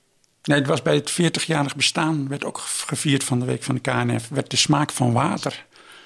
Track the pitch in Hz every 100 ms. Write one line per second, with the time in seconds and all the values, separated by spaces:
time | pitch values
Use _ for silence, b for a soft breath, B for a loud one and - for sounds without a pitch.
0 | _ _ _ _ - 147 135 156 156 147
1 | 139 - 170 160 - 156 139 139 - -
2 | 160 156 135 139 - - - - - -
3 | 143 135 - 123 123 123 - 127 123 123
4 | 120 117 117 139 - 117 - 147 151 -
5 | 123 117 156 196 - - - b b b